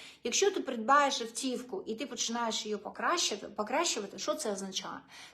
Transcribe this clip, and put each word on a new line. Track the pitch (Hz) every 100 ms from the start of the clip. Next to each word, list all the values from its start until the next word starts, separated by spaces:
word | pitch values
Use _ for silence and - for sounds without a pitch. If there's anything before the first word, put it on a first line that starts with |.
| - -
якщо | 240 - 403
ти | 381
придбаєш | 269 240 220 285 277 269
автівку | 226 - 262 233 - 196 -
і |
ти | 220 285
починаєш | 240 - 233 233 214 220
її | 202
покращити, | 202 202 240 339 - 208 -
покращувати, | - 214 269 339 240 196 196
що | -
це | 302 220
означає? | 196 190 190 175 - - - -